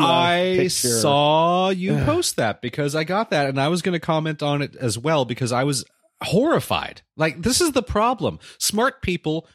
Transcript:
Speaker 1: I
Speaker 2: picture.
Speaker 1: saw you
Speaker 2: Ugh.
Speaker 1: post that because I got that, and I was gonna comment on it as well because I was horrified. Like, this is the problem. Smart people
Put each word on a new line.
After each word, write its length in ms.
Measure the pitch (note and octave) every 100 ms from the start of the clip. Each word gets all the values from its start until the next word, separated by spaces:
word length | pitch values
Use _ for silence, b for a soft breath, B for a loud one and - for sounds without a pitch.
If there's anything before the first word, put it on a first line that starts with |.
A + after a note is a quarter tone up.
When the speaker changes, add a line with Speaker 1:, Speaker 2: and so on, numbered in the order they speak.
| E3
Speaker 1:
I 500 | E3+ F3 F3 F#3 F#3
Speaker 2:
picture. 320 | F#3 - B2
Speaker 1:
saw 840 | A#2 C#3+ C#3+ D3 D#3 E3+ F3+ F#3+
you 260 | F#3 F#3+ C#3+
Speaker 2:
Ugh. 100 | C3+
Speaker 1:
post 320 | E4+ - -
that 240 | A2+ -
because 340 | B2 D3+ D3 D#3
I 80 |
got 280 | D#3+ G3 A3+
that, 160 | D#3+ C#3
and 100 | C3+
I 80 | C#3+
was 140 | F3
gonna 180 | F#3+ E3+
comment 420 | - D#3 D#3 D3
on 200 | D3 C#3+
it 160 | C#3 -
as 200 | B2 A2
well 280 | D3+ D#3 B2+
because 260 | B2 A#2+
I 140 | B2 C#3+
was 180 | B2+ - _ _ _
horrified. 800 | - F3+ D#4 A3+ - F#2 - - _ -
Like, 260 | D#3 D#3+
this 200 | G#3+ B3+
is 100 | E4+
the 120 | C4+
problem. 560 | - G#3 A#3 A3+ B2 D#2 B B
Smart 440 | - G#3 B3+ -
people 460 | - F3 D#3 D#3+ -